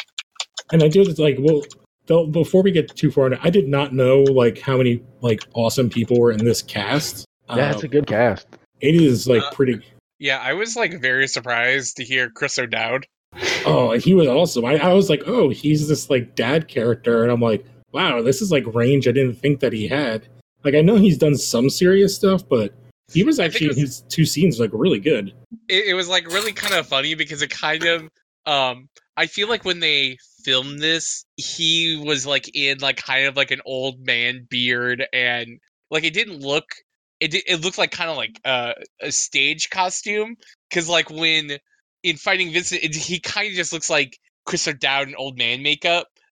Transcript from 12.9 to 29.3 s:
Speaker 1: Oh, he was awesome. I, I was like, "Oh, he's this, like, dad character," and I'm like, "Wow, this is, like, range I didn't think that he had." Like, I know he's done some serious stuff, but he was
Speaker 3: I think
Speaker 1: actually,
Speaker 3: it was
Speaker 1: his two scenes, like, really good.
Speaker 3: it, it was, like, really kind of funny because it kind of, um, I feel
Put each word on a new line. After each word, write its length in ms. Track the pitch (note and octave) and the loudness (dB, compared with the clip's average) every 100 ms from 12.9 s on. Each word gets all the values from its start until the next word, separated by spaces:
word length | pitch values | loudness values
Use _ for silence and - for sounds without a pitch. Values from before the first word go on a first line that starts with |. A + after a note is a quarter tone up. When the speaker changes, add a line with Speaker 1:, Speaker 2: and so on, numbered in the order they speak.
| C3 - _ _ - - - D3 | -4 -6 _ _ -8 -4 -2 0
Speaker 1:
Oh, 260 | D3 A#2+ | 2 2
he 220 | A#2+ E3+ | 2 4
was 120 | F#3+ C#3 | 6 6
awesome. 380 | C3+ E3+ A#2+ | 4 2 0
I, 140 | A#2 D3 | 0 2
I 160 | F3+ | 4
was 160 | F#3+ F#3 | 4 4
like, 120 | D3 - | 0 0
"Oh, 240 | A#3+ D3 | 2 2
he's 380 | A2+ D3 D3+ D3 | 2 0 0 0
this, 200 | D3 - | -2 0
like, 260 | B2+ A2+ | -2 -2
dad 340 | - A#2 D#3+ D#3+ | -4 0 0 -2
character," 540 | B2 A#2 A#2 A#2+ A#2 | -2 0 0 0 2
and 80 | A#2 | 2
I'm 120 | A#2+ | 2
like, 240 | A#2 G#2 - - _ | 2 0 -4 -20 _
"Wow, 300 | C#3+ F#3 A#2+ | -2 0 2
this 180 | A#2 - | 0 0
is, 100 | G3+ | 0
like, 140 | D3 A2+ | 0 0
range 320 | A#2 A#2+ C#3+ B2+ | 0 2 2 2
I 60 | |
didn't 220 | C3 C3 A#2 | 2 0 0
think 220 | C#3+ C#3 | -2 0
that 140 | B2 | 0
he 120 | A2 G#2 | -2 -4
had." 400 | C#3 C3+ A2 - _ _ _ | -2 -2 -4 -8 _ _ _
Like, 100 | C#3+ | 2
I 60 | D3+ | 4
know 160 | E3 A3 | 6 6
he's 220 | G3+ D3 | 6 6
done 180 | D#3 C3+ | 2 2
some 320 | - A#2 C3+ | 0 0 0
serious 460 | - F3+ G3 G3 | 2 4 6 4
stuff, 340 | - F#3+ F#3 - | 2 0 0 0
but 240 | A#2+ G2+ - - _ _ | 0 0 -8 -20 _ _
he 120 | D#3+ | 0
was 140 | C4 C#4 | 2 2
Speaker 3:
I 60 | |
think 100 | E3 - | 0 0
Speaker 1:
actually, 100 | D3+ | 0
Speaker 3:
it 20 | |
was 80 | C#3+ | 0
Speaker 1:
his 220 | C#3 - - | -2 -6 -6
two 160 | - | 0
scenes, 340 | D#3 D3 F3+ A2+ | 2 2 0 2
like, 120 | A2 | -2
really 280 | A2 F3+ A2+ | 0 0 0
good. 340 | C#3 B2+ F#2+ - _ - - | 0 -2 -2 -12 _ -16 -2
Speaker 3:
it, 200 | F#3+ G#3 | 0 0
it 60 | |
was, 140 | F#3 F3 | -2 -2
like, 180 | F3+ E3 | -4 -2
really 200 | F#3+ A3 | -4 -4
kind 200 | - G3+ | -4 -2
of 120 | F3+ D3 | -2 -2
funny 280 | C3+ D3 | -2 -2
because 280 | D#3 D3+ D3 | -4 -6 -6
it 80 | D3 | -8
kind 340 | - D#3 D#3+ | -6 -4 -2
of, 240 | E3+ E3+ D#3+ _ _ _ - | -2 -2 -6 _ _ _ -4
um, 420 | C#3+ C3 B2 C3+ _ _ - | -2 -2 -4 -14 _ _ -6
I 80 | |
feel 220 | E3 | -4